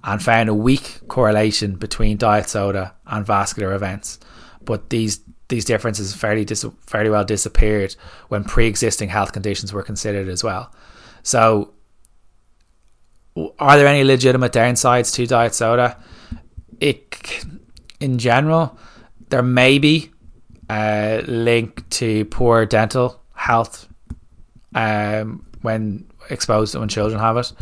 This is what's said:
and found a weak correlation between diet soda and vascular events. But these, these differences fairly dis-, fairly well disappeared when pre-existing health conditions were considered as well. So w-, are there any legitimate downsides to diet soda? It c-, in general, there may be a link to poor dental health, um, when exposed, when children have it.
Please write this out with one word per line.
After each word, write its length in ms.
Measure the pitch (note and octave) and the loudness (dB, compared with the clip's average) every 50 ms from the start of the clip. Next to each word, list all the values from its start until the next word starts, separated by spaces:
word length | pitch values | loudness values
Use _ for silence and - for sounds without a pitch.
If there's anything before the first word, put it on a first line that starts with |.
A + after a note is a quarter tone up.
and 180 | - G2+ G2+ G#2+ | -6 -6 -6 -2
found 280 | F2+ A#2+ A2+ A2+ A2+ A2 | 0 2 2 2 2 2
a 60 | G#2+ | 0
weak 440 | G#2 A2 B2 C3+ - - - - - - | 2 2 2 2 2 -2 -10 -18 -20 -18
correlation 680 | - - C3 B2 G#2+ G#2+ G#2+ A2 A2 G#2+ - G#2+ G2+ F#2+ | -6 -2 0 2 2 4 2 2 0 0 -2 -4 -4 -6
between 400 | F#2 A2 G2+ - - A2+ G#2 G#2 | -8 -8 -10 -2 0 2 2 2
diet 320 | G#2 A#2 A2 G#2 G#2+ F#2+ - | 0 0 2 2 0 0 -2
soda 460 | - G#2+ G2 G2+ G2 G2 F#2 F#2 - - _ | -4 -4 -2 -2 -2 -4 -6 -8 -12 -20 _
and 180 | - G#2+ G#2+ G2+ | -8 -8 -6 -2
vascular 500 | G2+ G#2 G2 G2+ - - - G2+ F#2+ G2 | 0 0 0 0 -2 -4 -6 -4 -4 -4
events. 440 | G2 G2+ F#2 F#2+ G2+ - - - - - - - - - - - - - | -4 -4 -6 -8 -10 -12 -14 -16 -16 -20 -20 -20 -20 -20 -20 -20 -18 -6
But 260 | - A2+ G2+ - - | -6 -6 -6 -4 -4
these, 300 | - A#2 A2+ G#2+ G2 - - - - - - | -2 -2 -2 -2 -4 -6 -12 -20 -20 -20 -10
these 180 | _ B2+ A#2 G#2 | _ -6 -6 -2
differences 480 | - A#2 G#2+ - A#2 G#2 G#2 G2+ F#2+ G2+ | -2 -2 -2 -2 -4 -6 -6 -8 -10 -8
fairly 280 | - - G#2+ G#2+ A2 G#2 | -6 -2 -2 -2 -2 -2
dis-, 200 | G#2 A2 - - A2 - _ | -4 -6 -8 -8 -10 -12 _
fairly 300 | - - - G#2+ G#2+ A2 | -14 -6 -4 -2 0 2
well 140 | G#2+ G#2 G2+ | 2 0 0
disappeared 720 | G2+ G#2+ F#2+ - G#2+ _ - A2+ G#2+ G#2+ G#2 G2 F#2+ - - - - - - - | 0 -2 -4 -4 2 _ 4 4 4 2 0 -2 -4 -8 -14 -20 -20 -20 -20 -10
when 160 | _ - G#2 | _ -6 -6
pre-existing 680 | G2+ - - A#2+ A2+ A2+ G2+ - A#2+ A2+ - - G#2+ G2 | -6 0 2 2 2 2 2 0 -2 -2 -2 -4 -6 -4
health 240 | G2 G#2+ G2 - | -2 -4 -4 -4
conditions 400 | - G#2+ G2 G#2+ G2 - - F#2+ | -6 -6 -6 -4 -6 -6 -8 -8
were 120 | G2 G2+ - | -10 -10 -8
considered 420 | - G#2 F#2 - A2 G2+ G2+ F#2+ | -8 -10 -8 -6 -6 -4 -4 -6
as 160 | F#2 F2+ F2+ | -6 -6 -6
well. 300 | - A2 F#2 F#2 - - - - - - - - - - - - | -6 -6 -6 -6 -10 -14 -20 -20 -20 -20 -20 -20 -20 -20 -20 -12
So 520 | - - - A#2+ A2+ A2+ A2 G#2 - - _ _ _ _ _ _ - _ _ _ _ - _ _ _ _ _ _ _ _ _ _ _ _ _ _ _ _ _ _ _ _ _ | -6 0 2 4 4 6 4 2 0 -4 _ _ _ _ _ _ -20 _ _ _ _ -20 _ _ _ _ _ _ _ _ _ _ _ _ _ _ _ _ _ _ _ _ _
w-, 180 | E3 D#3 - - - | -10 -10 -10 -8 -2
are 160 | D3 C#3 C#3+ | 4 6 6
there 100 | D3 C#3+ | 8 8
any 160 | C#3+ C#3+ C#3+ | 6 6 4
legitimate 500 | C3+ C3+ C3+ B2 B2+ C3 B2+ C3 B2+ A#2+ | 6 4 4 6 6 4 4 4 0 2
downsides 600 | - A#2+ A2+ B2 A#2+ - - B2+ B2 B2 A#2+ - - | 4 4 4 4 2 2 2 2 2 2 2 -2 -2
to 120 | - B2 | -4 -2
diet 280 | A#2+ C3 A#2 A#2 A2+ - | 2 2 2 2 2 0
soda? 420 | - A#2 A2+ A#2+ B2 B2 A#2+ - - - - - - - - - - - - _ - - _ - - | 0 0 2 2 2 2 0 -2 -8 -20 -20 -20 -20 -18 -18 -18 -18 -18 -20 _ -20 -20 _ -8 -2
It 320 | - D3 - - _ _ - - - | -2 -2 -2 -2 _ _ -18 -16 -14
c-, 240 | - - - - - - - - _ - - _ - - - | -12 -12 -12 -12 -14 -16 -18 -20 _ -20 -20 _ -20 -14 -8
in 200 | D3 C3+ B2+ A#2+ | -4 -4 -4 -2
general, 600 | A2+ B2 A#2 C3 D3 D#3 D#3+ E3 E3 C3 - - - - - - - _ - - - - | 0 2 2 2 2 2 2 0 0 -2 -6 -16 -20 -20 -20 -20 -20 _ -20 -20 -6 -2
there 120 | - B2+ | 0 0
may 360 | B2 B2+ B2+ B2+ B2+ C3 C#3 C#3 | 2 2 4 4 6 6 6 6
be 320 | C#3 D3+ D#3 D#3+ D3+ - _ _ _ - - _ - _ - - - - | 4 4 2 2 -2 -8 _ _ _ -20 -20 _ -20 _ -20 -20 -10 -8
a 520 | A2 G#2+ G#2+ G#2+ G#2+ G#2+ G#2+ G#2+ A2 A2+ - | -4 -2 -2 -2 -2 -2 -2 -2 -2 -4 -4
link 640 | - B2 A2+ A#2 A#2 A#2 A#2 A2+ G#2 _ - - - | -4 -2 0 2 2 2 2 0 -4 _ -16 -12 -10
to 340 | - - B2 A2+ G#2+ G#2+ G#2+ | -6 -4 -2 0 0 0 -2
poor 400 | G#2+ - - B2+ A#2 A#2 A2+ A2 | -2 -2 0 4 4 4 4 4
dental 540 | G#2+ - G#2+ A2 G#2+ - C3 B2 B2 - - - - - | 2 2 2 2 2 0 -2 -2 -2 -4 -10 -20 -20 -12
health, 540 | - - - A#2+ A#2 A2+ - - - - - - - - _ - - - - - _ - _ _ - _ _ - | -6 -2 0 0 0 0 -2 -8 -20 -20 -20 -20 -20 -18 _ -20 -20 -20 -20 -20 _ -20 _ _ -20 _ _ -4
um, 680 | A2+ A2+ A2 G#2+ G#2+ G#2 G#2 G#2+ G#2+ G#2+ A2 - G2+ - - - - | -2 -2 0 -2 -2 -2 -2 -4 -4 -6 -8 -10 -14 -16 -20 -18 -10
when 440 | - A2+ A2+ A2 A2 G#2+ G2+ - - - - - - - | -6 -4 -4 -4 -4 -6 -6 -8 -12 -20 -20 -20 -12 -12
exposed, 460 | C#3 - - - A2+ A2 A2 G2+ - | -10 -8 -2 0 0 0 0 -2 -4
when 120 | B2+ A#2 G#2 | -6 -6 -4
children 320 | - A2 G#2 G#2+ A2 G#2 | -4 -2 -2 -2 -2 -2
have 160 | A2 A2+ A2+ | -2 0 0
it. 160 | A#2+ A#2+ - - - | 0 -4 -4 -10 -14